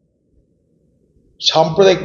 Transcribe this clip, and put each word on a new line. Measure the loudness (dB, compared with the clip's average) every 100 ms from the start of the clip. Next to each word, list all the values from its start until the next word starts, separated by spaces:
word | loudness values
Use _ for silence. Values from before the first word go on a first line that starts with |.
| _ _ _ _ _ _ _ _ _ _ _ _ _ -12
সাম্প্রদায়িক | -4 -2 0 2 0 0